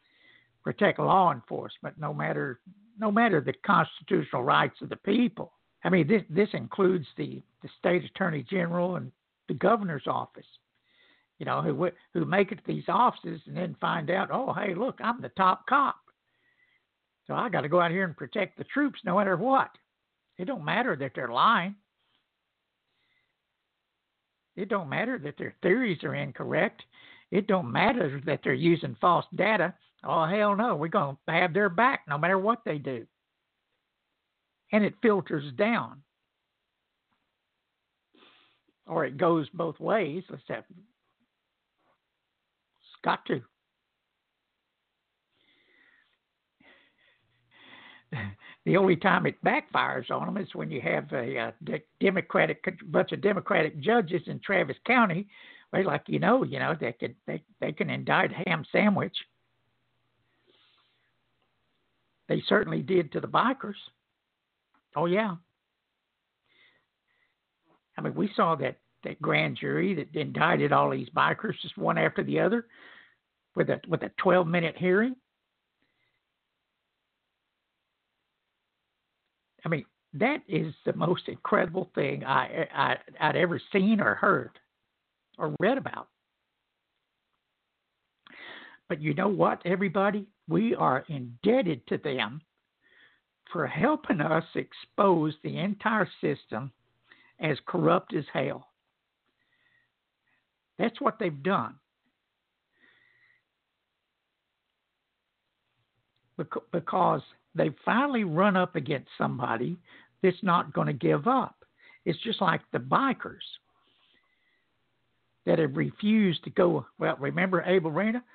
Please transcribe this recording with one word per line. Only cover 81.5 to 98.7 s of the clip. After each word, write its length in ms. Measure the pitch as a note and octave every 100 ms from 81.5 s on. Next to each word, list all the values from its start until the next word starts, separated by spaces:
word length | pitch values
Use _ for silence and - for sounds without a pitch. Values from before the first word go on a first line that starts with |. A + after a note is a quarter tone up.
| G3+ F3+ F#3 - -
thing 260 | C#3 C#3
I, 460 | C3+ C3+ B2+ - D#3
I, 240 | D3 C3+ C3 - -
I'd 140 | D3+
ever 260 | C#3+ F3 E3 -
seen 280 | G3 G3 G#3+
or 140 | A2
heard 380 | - G3+ D3+ A#2+ - _ _ _ _ _ _ _ -
or 180 | D#3 D3
read 180 | G3 C#4
about. 300 | - - - _ _ _ _ _ _ _ _ _ _ _ _ _ _ _ _ _ _ _ _ _ - - - - - - -
But 120 | D#3
you 120 | D3+
know 140 | C#3+ G3+
what, 340 | E3+ F3 -
everybody? 640 | F3 F#3 G3 F#3+ G3+ G3+ G3 _ -
We 280 | E3 A3+ -
are 280 | D#3 C3 -
indebted 760 | C#3 B2 A#2+ G3+ B3+ F#3 B2+ -
to 100 | F#3+
them 440 | D3+ B2+ G#2+ D3 _ _ _ _ _ _ - _ _ _ -
for 140 | F3 C3
helping 540 | D3+ A#3+ D4+ - F#3
us 240 | D3+ D#3 -
expose 800 | - - - - - G3+ E3+ D#3 D3+
the 160 | D#3 C#3+
entire 500 | F#3+ G3+ A3 A3 E3+ -
system 500 | D3+ C#3 - A2 C3+ _ _ _ _ - _ -
as 180 | D#3 - -
corrupt 480 | F3 D#3+ F3+ -
as 100 | D#3 D3
hell. 360 | - C#3 - -